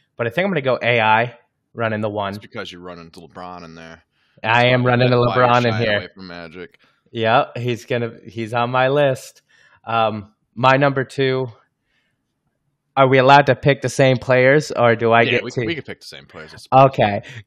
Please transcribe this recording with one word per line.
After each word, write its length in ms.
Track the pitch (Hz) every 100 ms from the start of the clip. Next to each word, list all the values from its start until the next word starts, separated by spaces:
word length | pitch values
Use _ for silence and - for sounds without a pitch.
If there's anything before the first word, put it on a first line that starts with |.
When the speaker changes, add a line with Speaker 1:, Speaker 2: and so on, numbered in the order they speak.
| _ -
Speaker 1:
but 100 | 117
I 20 |
think 160 | 165 196
I'm 60 |
gonna 100 | 165
go 160 | 135 120
A 180 | 113 120
I, 380 | 110 110 120 - _ _ _
running 280 | 117 113 107
the 80 | 107
one. 200 | 104 98
Speaker 2:
It's 80 | 104
because 340 | - 113 92
you're 100 | 90
running 280 | 90 87 82
to 100 | 90
LeBron 420 | 80 92 90 90
in 120 | 85 82
there. 280 | 82 82 _ _ _ _
Speaker 1:
I 240 | 110 120 123
am 140 | 127
Speaker 2:
That's 40 | 123
Speaker 1:
running 240 | 123 123
to 60 | 123
Speaker 2:
why 180 | 120 104
you're 100 | 123
Speaker 1:
LeBron 120 | 123 120
in 60 |
Speaker 2:
shying 120 | 110 113
Speaker 1:
here. 120 | 104
Speaker 2:
away 100 | 90
from 140 | - 92
Magic. 520 | 87 82 87 87 _ _ _ _
Speaker 1:
Yeah, 340 | 117 110 123 - -
he's 300 | 123 117 -
gonna, 260 | 123 117 113 -
he's 280 | 113 110
on 160 | 120 120
my 180 | 127 131
list. 520 | 143 143 131 - - _ _ _ _ -
Um, 480 | 113 110 107 98 _ _ -
my 220 | 131 135
number 260 | 143 135
two. 440 | 127 - 135 131 127 110 _ _ _ _ _ _ _ _ _ _ _ _ _ -
Are 120 | 135
we 80 | 135
allowed 300 | 127 139 139
to 80 | 123
pick 260 | 147 135
the 80 | 127
same 280 | - 135 127
players, 520 | - 127 127 147 147
or 240 | - 117 113
do 160 | 113
I 120 | 117
Speaker 2:
Yeah, 80 | 117
Speaker 1:
get 120 | 117
Speaker 2:
we 60 | 120
Speaker 1:
to? 120 | -
Speaker 2:
can, 40 | 120
we 80 |
can 100 | 160
pick 180 | - 92
the 40 | -
same 220 | 69 71
players. 260 | 85 78
It's 140 | - -
Speaker 1:
Okay, 500 | 131 135 - 107 101 - -